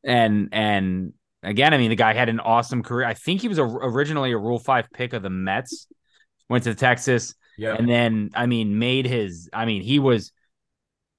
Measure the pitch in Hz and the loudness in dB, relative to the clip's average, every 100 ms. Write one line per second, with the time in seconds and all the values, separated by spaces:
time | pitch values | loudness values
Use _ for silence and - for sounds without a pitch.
0 | - 123 113 104 101 107 107 101 95 92 | 2 2 4 2 0 -2 0 0 0 -4
1 | 92 - _ _ 92 107 143 147 117 107 | -6 -12 _ _ -6 2 4 6 2 4
2 | 113 110 120 113 113 113 120 123 - 123 | 2 2 0 0 2 2 2 -6 -6 -4
3 | 123 110 - 185 233 180 127 120 131 117 | -4 -4 -4 -4 -2 -2 -2 -2 -4 -2
4 | 147 151 131 117 107 120 - 127 110 - | -2 -2 -2 -2 -2 -4 0 0 -2 -8
5 | 123 120 95 92 95 101 127 - - _ | -8 -6 -6 -6 -2 -2 -4 -14 -18 _
6 | _ _ _ _ _ 123 120 107 131 117 | _ _ _ _ _ -2 0 0 2 2
7 | - 120 - - _ - 110 110 120 120 | 2 0 -2 -16 _ -10 -6 0 2 2
8 | 117 110 104 - 120 120 107 104 120 131 | 2 0 -4 -2 -2 0 0 0 0 0
9 | 127 123 101 85 87 110 113 104 95 143 | 0 -2 -4 -8 -12 -6 -4 -4 0 2
10 | 135 117 - _ _ _ _ _ _ _ | 4 2 0 _ _ _ _ _ _ _
11 | _ | _